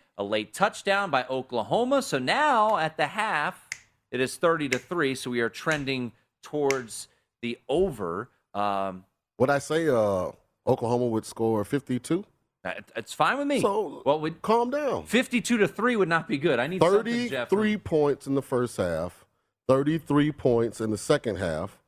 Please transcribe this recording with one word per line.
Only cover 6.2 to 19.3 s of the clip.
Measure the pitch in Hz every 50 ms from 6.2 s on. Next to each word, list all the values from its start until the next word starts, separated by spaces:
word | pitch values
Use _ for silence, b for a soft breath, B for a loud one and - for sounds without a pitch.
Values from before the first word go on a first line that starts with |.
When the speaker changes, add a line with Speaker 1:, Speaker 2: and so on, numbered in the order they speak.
| _ _ _ _
Speaker 1:
towards | - - - 151 143 135 135 131 123 107 - - - - _ _ _ _ _ _ -
the | 117 117 - _ -
over. | 135 170 190 190 143 107 95 82 85 98 120 - _ _ _ _ -
Um, | 101 104 101 101 98 98 95 92 92 90 _ _ _ _ _ _ -
Speaker 2:
Would | 123 131
I | 143 139
say, | - - 156 165 165 151
uh, | 127 117 107 101 98 92 90 76 - _ _ _ _ _ -
Oklahoma | - 127 - 120 113 123 120 123
would | 120 110 110 - -
score | - - 113 113 113 104 104
fifty-two? | - - 139 - - 127 120 - - 160 190 208 - _ _ _ _ _ _ -
Speaker 1:
That, | 92 87 104 104 _ -
it's | 117 113 - -
fine | - 151 170 226 277
with | 285 285
me. | 285 226
Speaker 2:
So, | - 196 196 220 202 147 - - -
Speaker 1:
What | 131 147 156
would | 151 160 165 -
Speaker 2:
calm | - - 220 233 240 247
down. | 269 294 302 262 185 95 76
Speaker 1:
fifty-two | - - 247 254 - - 233 - - 240 220
to | 196 -
three | - - 208 247 240
would | 214 185 160
not | 170 160 160 -
be | - 139
good. | 147 170 135 117
I | 123
need | 151 185 185
something, | 160 175 196 208 220 226 240 240 247 233
Jeff, | 135 127 117 -
Speaker 2:
Thirty-three | 190 208 214 214 214
Speaker 1:
from | 202
Speaker 2:
points | - - 165 156 147 143 135 - -
in | 139 139
the | 139
first | 127 - 135 123 123 117 - -
half. | 95 87 82 78 85 90 - - _ _